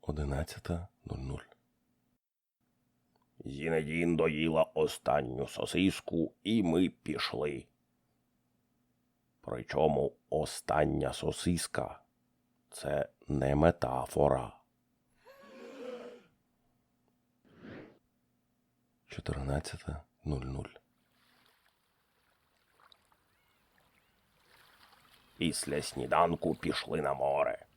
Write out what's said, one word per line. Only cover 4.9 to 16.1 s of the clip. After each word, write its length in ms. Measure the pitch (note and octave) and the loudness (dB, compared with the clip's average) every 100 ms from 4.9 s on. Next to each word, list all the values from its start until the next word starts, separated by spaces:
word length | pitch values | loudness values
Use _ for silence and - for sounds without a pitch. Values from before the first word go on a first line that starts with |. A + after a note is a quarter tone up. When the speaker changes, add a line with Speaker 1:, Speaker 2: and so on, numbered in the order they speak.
| - - C#2+ B1+ B1 C#2 | 0 0 2 0 -4 -2
Speaker 2:
сосиску, 840 | - - - F#2 - - E2+ D#2+ _ | 0 2 4 4 2 -2 0 0 _
і 200 | G2 A2+ | 0 2
ми 260 | F2+ E2 F#2 | 4 4 4
пішли. 800 | - - D2+ - - D2+ C2+ - _ _ _ _ _ _ _ _ _ _ _ _ _ _ _ _ _ | 0 -6 -4 -4 -2 -4 -4 -12 _ _ _ _ _ _ _ _ _ _ _ _ _ _ _ _ _
Причому 720 | - B1 B1 C2+ D#2 C#2+ C#2+ - _ | -8 -8 -4 2 2 2 0 -4 _
остання 840 | D#2 D2 - - D2+ D2 C#2+ C2+ | -2 -2 -6 0 2 4 2 -2
сосиска — 920 | - D2+ - - E2+ - - - - _ _ _ _ _ _ _ | -2 -4 0 0 0 -2 -4 -6 -10 _ _ _ _ _ _ _
це 380 | - C#2 C#2+ C#2 _ - | -10 -4 -2 -2 _ -4
не 260 | C#2+ C2+ | 0 4
метафора. 1000 | C#2+ D#2 - B1 C2 C2 - C#2+ C2 B1 - _ _ _ _ _ _ - C5+ - - A#3 C4+ B3 A#3+ - | 6 6 6 0 -2 -4 2 4 4 -2 -12 _ _ _ _ _ _ -20 -20 -20 -20 -18 -14 -12 -12 -14